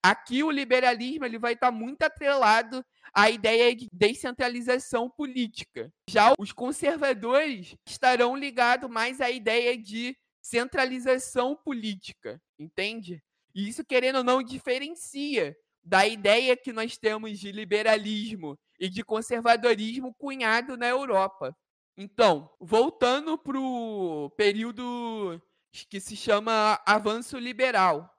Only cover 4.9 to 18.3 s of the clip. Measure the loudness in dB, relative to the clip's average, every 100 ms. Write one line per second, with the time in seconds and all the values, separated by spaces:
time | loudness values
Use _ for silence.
4.9 | -4 -4 -6 -6 -4 -6 -6 -14 -12 -14
5.9 | _ 0 6 6 6 0 -8 -8 -2 -2
6.9 | 0 -2 -2 0 2 0 -6 -12 -20 -18
7.9 | 0 2 4 2 0 -6 2 2 2 -2
8.9 | -4 -4 -2 -4 -2 0 0 0 -2 -6
9.9 | -8 -8 -10 _ _ -4 -2 -2 -2 -2
10.9 | 0 0 0 0 -2 -2 -4 -8 -6 -6
11.9 | -8 -14 -16 -14 -14 _ _ -12 -6 -6
12.9 | -6 -12 -16 _ _ _ -10 -8 -8 0
13.9 | 0 2 0 2 0 0 -10 -4 -4 -6
14.9 | -12 -12 -8 -4 -2 -4 -8 _ _ 0
15.9 | 4 4 2 4 4 4 0 -2 -6 -8
16.9 | -2 -4 -2 -8 -10 -10 -12 -2 0 4
17.9 | 2 0 -6 -6